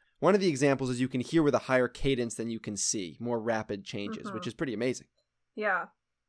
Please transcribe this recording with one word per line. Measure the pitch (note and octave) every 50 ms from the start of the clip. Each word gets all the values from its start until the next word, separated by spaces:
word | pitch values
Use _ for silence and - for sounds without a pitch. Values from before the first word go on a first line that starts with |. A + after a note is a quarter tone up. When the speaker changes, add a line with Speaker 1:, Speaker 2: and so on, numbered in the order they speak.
| _ _ _ -
Speaker 1:
One | - E3 G3
of | G#3
the | F#3+ F#3+
examples | D3+ B2+ C3 C#3+ C#3 C3 C3+ B2+
is | B2+ A#2+
you | B2+ B2
can | - C3
hear | A#2+ - - E3 D#3
with | D3 B2+
a | A2+
higher | - - C3 B2+ B2 A#2+
cadence | - - - - C#3 A#2+ B2 A#2 -
than | - A#2 A#2
you | A#2 A2+
can | - - G#2
see, | G2 - - - A2+ F#2+ E2+ C#2+ -
more | A#2 A#2+ A#2+ A#2
rapid | G#2+ A#2 A2+ A2 A2 - G#2+ G2+ G2
changes, | - - A2 G2+ G#2 A3 A3 -
Speaker 2:
Mm-hmm. | G#3+ G3
Speaker 1:
which | F3 F3+
is | B2 A2+
pretty | - E3+ C#3+ A2+
amazing. | G2+ A#2 C3 B2 - - _ _ _ _ _ _ _ _ _ -
Speaker 2:
Yeah. | - G#3+ G#3+ F#3+ F3 E3 - _ _ _ _ _ _ _